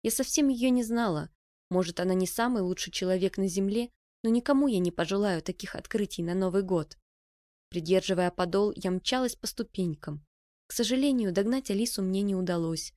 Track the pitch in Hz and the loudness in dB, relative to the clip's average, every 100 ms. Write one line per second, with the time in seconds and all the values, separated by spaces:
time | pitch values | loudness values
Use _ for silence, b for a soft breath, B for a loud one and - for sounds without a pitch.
0 | 226 - 262 - 285 240 254 247 226 233 | -2 -2 0 2 2 2 2 2 2 0
1 | 226 151 151 _ _ _ _ 180 170 170 | 0 0 -4 _ _ _ _ 0 0 -2
2 | 185 185 185 - 233 240 180 180 - - | 0 2 0 0 0 0 0 -2 -6 -4
3 | 185 185 190 - 190 180 196 214 240 _ | 0 2 0 0 -2 0 0 0 -4 _
4 | _ _ 226 233 240 277 285 202 175 170 | _ _ 2 2 4 4 4 2 0 0
5 | 165 196 208 170 175 180 196 - - 220 | -2 0 0 0 -4 -8 -10 -12 -4 -4
6 | 202 - 170 185 185 190 185 175 151 - | -2 -4 -4 0 0 0 0 -2 -2 -14
7 | _ _ _ _ _ _ _ 180 160 185 | _ _ _ _ _ _ _ -8 2 2
8 | 185 180 175 - 180 196 208 - 185 185 | 4 0 0 0 0 2 0 0 -2 -2
9 | - 254 254 - - - 226 - 175 151 | 0 0 -2 -4 -8 -6 -6 -2 -4 -4
10 | - 147 _ _ _ _ _ - 226 262 | -10 -12 _ _ _ _ _ -4 0 2
11 | 285 254 202 180 208 262 - 196 240 - | 2 2 2 2 2 0 -2 -2 -2 -2
12 | 190 190 202 190 180 175 165 160 - | -2 0 0 0 0 -2 -2 -4 -8